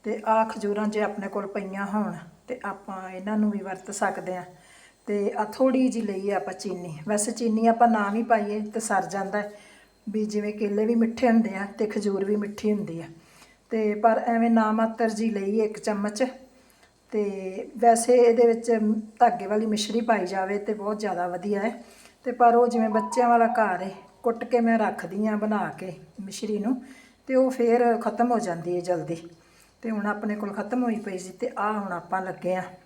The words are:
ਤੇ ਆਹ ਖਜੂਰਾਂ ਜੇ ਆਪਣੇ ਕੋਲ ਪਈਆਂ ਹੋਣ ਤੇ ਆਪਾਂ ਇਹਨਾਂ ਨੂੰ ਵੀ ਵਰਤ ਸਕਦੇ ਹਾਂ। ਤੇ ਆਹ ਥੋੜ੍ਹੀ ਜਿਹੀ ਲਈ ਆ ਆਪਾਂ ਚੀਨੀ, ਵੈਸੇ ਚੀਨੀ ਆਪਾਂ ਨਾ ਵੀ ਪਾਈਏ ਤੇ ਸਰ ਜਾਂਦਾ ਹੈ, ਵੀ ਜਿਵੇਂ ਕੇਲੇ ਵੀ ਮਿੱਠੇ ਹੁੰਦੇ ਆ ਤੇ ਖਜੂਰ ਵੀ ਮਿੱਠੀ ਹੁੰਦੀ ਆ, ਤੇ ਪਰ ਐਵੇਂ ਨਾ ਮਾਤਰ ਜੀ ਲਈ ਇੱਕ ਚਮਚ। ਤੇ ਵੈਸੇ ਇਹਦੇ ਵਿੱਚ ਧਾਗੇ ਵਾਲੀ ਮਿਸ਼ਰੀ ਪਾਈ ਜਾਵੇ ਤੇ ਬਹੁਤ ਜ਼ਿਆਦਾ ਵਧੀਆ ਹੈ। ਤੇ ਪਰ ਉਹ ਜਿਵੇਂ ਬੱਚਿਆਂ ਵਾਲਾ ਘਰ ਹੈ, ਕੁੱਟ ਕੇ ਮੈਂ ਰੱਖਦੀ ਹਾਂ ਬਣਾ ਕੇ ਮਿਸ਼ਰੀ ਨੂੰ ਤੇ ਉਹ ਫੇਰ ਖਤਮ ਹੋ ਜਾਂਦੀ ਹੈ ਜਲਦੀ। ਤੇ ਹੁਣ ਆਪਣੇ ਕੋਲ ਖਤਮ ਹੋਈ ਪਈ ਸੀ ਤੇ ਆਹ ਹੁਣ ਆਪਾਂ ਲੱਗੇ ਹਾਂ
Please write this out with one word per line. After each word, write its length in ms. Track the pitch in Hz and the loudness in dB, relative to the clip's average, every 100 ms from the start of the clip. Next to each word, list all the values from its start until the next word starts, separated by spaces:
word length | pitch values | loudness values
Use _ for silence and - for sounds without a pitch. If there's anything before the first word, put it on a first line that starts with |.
ਤੇ 180 | 214 214 - | -4 -4 2
ਆਹ 200 | 220 226 | 2 2
ਖਜੂਰਾਂ 420 | - 202 208 208 | -2 -4 -2 -2
ਜੇ 140 | 214 | 0
ਆਪਣੇ 260 | 208 208 196 | -2 -4 -6
ਕੋਲ 200 | 208 190 | -6 -6
ਪਈਆਂ 380 | 208 190 196 202 | -8 -8 -8 -4
ਹੋਣ 280 | 208 190 170 - - - | -2 -2 -6 -14 -20 -12
ਤੇ 120 | 254 202 | -10 -8
ਆਪਾਂ 440 | - - 190 190 | -10 -12 -12 -12
ਇਹਨਾਂ 280 | 185 196 214 | -10 -4 0
ਨੂੰ 140 | 214 | 0
ਵੀ 80 | 202 | -2
ਵਰਤ 320 | 190 190 - | -6 -10 -10
ਸਕਦੇ 440 | 202 196 190 180 180 | -2 -2 -2 -6 -8
ਹਾਂ। 60 | 175 - - - - _ - | -10 -20 -20 -20 -20 _ -4
ਤੇ 240 | 208 202 | -2 -2
ਆਹ 140 | 214 214 | -2 -6
ਥੋੜ੍ਹੀ 420 | - 262 262 254 | 2 2 4 2
ਜਿਹੀ 180 | 214 208 | 0 -4
ਲਈ 240 | 190 196 | -4 -2
ਆ 60 | 190 | -2
ਆਪਾਂ 180 | 190 | -4
ਚੀਨੀ, 460 | 185 208 180 175 151 - | -8 -8 -8 -10 -10 -2
ਵੈਸੇ 240 | 208 240 | -2 -2
ਚੀਨੀ 360 | 226 233 220 226 | -2 0 4 4
ਆਪਾਂ 200 | 226 240 | 6 4
ਨਾ 220 | 220 202 | 4 0
ਵੀ 140 | 214 | -2
ਪਾਈਏ 360 | 226 220 208 208 | 2 2 2 -4
ਤੇ 180 | 208 226 | -6 -6
ਸਰ 260 | - 196 180 | -2 -2 -2
ਜਾਂਦਾ 360 | 196 196 208 | -6 -4 -4
ਹੈ, 100 | 208 - - - _ _ - | -6 -12 -20 -20 _ _ -6
ਵੀ 160 | 214 214 | -4 -2
ਜਿਵੇਂ 280 | 208 208 | -2 -4
ਕੇਲੇ 320 | 208 214 202 220 | -4 -2 0 2
ਵੀ 100 | 233 | 2
ਮਿੱਠੇ 320 | 226 - 247 | 2 2 4
ਹੁੰਦੇ 280 | 226 196 190 | 4 4 -4
ਆ 100 | 196 | -8
ਤੇ 200 | - 214 | -4 -2
ਖਜੂਰ 400 | 214 208 190 196 | 0 -2 -2 0
ਵੀ 100 | 208 | -2
ਮਿੱਠੀ 380 | 208 - 214 | -2 -2 0
ਹੁੰਦੀ 280 | 208 165 165 | 0 -4 -10
ਆ, 60 | 160 - _ - - _ _ | -12 -18 _ -20 -20 _ _
ਤੇ 240 | 226 214 214 | 0 0 4
ਪਰ 220 | 226 330 - | 4 4 2
ਐਵੇਂ 220 | 233 233 | 2 4
ਨਾ 200 | 226 214 | 4 4
ਮਾਤਰ 380 | 220 226 226 226 | 2 0 2 0
ਜੀ 200 | 208 226 | 2 -2
ਲਈ 300 | 202 196 220 | 0 0 0
ਇੱਕ 200 | 214 - | 0 -2
ਚਮਚ। 440 | - 202 208 208 254 - - _ _ _ _ _ _ | -4 -2 -4 -2 -2 -4 -20 _ _ _ _ _ _
ਤੇ 120 | 214 202 196 190 185 - 208 | -4 -2 -4 -8 -10 -12 4
ਵੈਸੇ 400 | 233 226 226 247 | 6 6 6 8
ਇਹਦੇ 300 | 240 233 233 | 8 8 6
ਵਿੱਚ 240 | 226 240 226 214 220 - - | 4 0 2 2 0 -4 4
ਧਾਗੇ 280 | 240 - 190 | 4 4 -2
ਵਾਲੀ 180 | 214 220 | 0 0
ਮਿਸ਼ਰੀ 360 | 208 - 226 | -2 -2 -2
ਪਾਈ 240 | 226 208 180 | 2 0 0
ਜਾਵੇ 320 | 196 190 202 | -2 -2 -4
ਤੇ 160 | 202 | -4
ਬਹੁਤ 260 | 208 202 214 | -4 -4 -4
ਜ਼ਿਆਦਾ 280 | 214 175 180 | -4 -2 -4
ਵਧੀਆ 320 | 180 202 202 | -4 -2 -2
ਹੈ। 240 | 220 220 - - - _ | -2 -6 -16 -20 -20 _
ਤੇ 80 | 262 | -8
ਪਰ 240 | 233 240 233 | 4 6 8
ਉਹ 120 | 247 | 4
ਜਿਵੇਂ 220 | 233 220 | 2 2
ਬੱਚਿਆਂ 400 | 214 220 254 240 | 0 0 2 4
ਵਾਲਾ 180 | 233 226 | 6 4
ਘਰ 340 | 233 208 175 | 2 0 0
ਹੈ, 80 | 196 - - _ | -6 -10 -20 _
ਕੁੱਟ 200 | 233 226 | -4 -4
ਕੇ 160 | 226 240 | 0 2
ਮੈਂ 180 | 226 226 | 4 4
ਰੱਖਦੀ 480 | 202 - 170 196 214 | 2 -2 -8 -4 -2
ਹਾਂ 100 | 208 | 0
ਬਣਾ 320 | 214 208 170 | -2 -2 -4
ਕੇ 240 | - 185 165 - - | -8 -12 -12 -18 -16
ਮਿਸ਼ਰੀ 380 | 196 - 214 208 | -14 -10 -6 -2
ਨੂੰ 240 | 202 262 - - - _ - | -2 -4 -6 -20 -20 _ -2
ਤੇ 80 | 262 | 2
ਉਹ 160 | 262 | 2
ਫੇਰ 460 | 262 233 233 240 226 | 2 2 4 4 2
ਖਤਮ 340 | 226 220 240 | -2 0 2
ਹੋ 80 | 226 | 2
ਜਾਂਦੀ 360 | 185 170 170 175 | -2 -4 -4 -4
ਹੈ 60 | |
ਜਲਦੀ। 480 | 175 170 151 165 165 - _ _ _ _ | -2 -2 -2 -8 -10 -20 _ _ _ _
ਤੇ 100 | 233 | -6
ਹੁਣ 160 | 214 208 | -4 -2
ਆਪਣੇ 280 | 208 214 208 | -4 -4 -4
ਕੋਲ 180 | 208 | -6
ਖਤਮ 300 | 202 202 247 | -6 -4 -2
ਹੋਈ 160 | 240 214 | 0 -2
ਪਈ 180 | 202 185 | -6 -8
ਸੀ 120 | 185 | -10
ਤੇ 200 | - 247 - | -8 -6 -2
ਆਹ 220 | 202 214 | -2 -2
ਹੁਣ 120 | 196 | -4
ਆਪਾਂ 300 | 175 170 190 | -8 -4 -4
ਲੱਗੇ 340 | 185 185 180 185 | -4 -6 -4 -4
ਹਾਂ 80 | 180 - | -4 -16